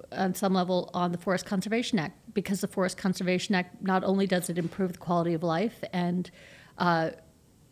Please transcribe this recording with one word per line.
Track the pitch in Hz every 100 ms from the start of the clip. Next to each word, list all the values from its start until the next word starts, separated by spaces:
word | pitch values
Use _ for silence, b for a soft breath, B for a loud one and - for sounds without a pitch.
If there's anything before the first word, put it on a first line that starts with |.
| -
on | - 190
some | 180 196
level | 185 180 180 -
on | 180 175
the | 175
Forest | 202 180
Conservation | - 196 202 226 240 208
Act, | 151 - -
because | - 185 190
the | 190
Forest | - 180 -
Conservation | 190 180 180 180 180
Act, | 190 180 -
not | 190 185
only | 190 196 196
does | 180 175
it | 170
improve | 165 - 185
the | 175
quality | - 175 170
of | 160
life, | 170 165 220 - -
and, | 180 175 180 170 B B B B -
uh, | 175 165 160 - - - - _ -